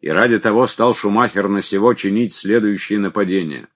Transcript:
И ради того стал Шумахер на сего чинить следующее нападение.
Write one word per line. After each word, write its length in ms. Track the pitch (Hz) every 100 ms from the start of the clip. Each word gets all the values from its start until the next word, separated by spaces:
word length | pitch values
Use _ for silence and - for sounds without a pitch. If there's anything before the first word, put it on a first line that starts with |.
И 80 | 76
ради 280 | 80 120 113
того 280 | 117 107 127
стал 260 | - 117
Шумахер 560 | 117 104 104 120 98 98
на 140 | 101
сего 320 | - 98 113
чинить 400 | 117 98 104 117
следующее 640 | - 95 113 107 98 - 104
нападение. 680 | 101 92 95 95 82 67 -